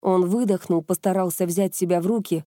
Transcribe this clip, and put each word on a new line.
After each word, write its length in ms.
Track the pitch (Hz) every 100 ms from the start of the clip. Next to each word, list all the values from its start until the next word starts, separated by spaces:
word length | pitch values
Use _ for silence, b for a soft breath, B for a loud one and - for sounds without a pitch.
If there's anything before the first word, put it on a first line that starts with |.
Он 240 | - 185 180
выдохнул, 560 | 214 240 190 - 170
постарался 640 | 160 185 202 190 185 - 180
взять 280 | 175 196
себя 260 | - 180 175
в 60 | 175
руки. 380 | 226 196 165 151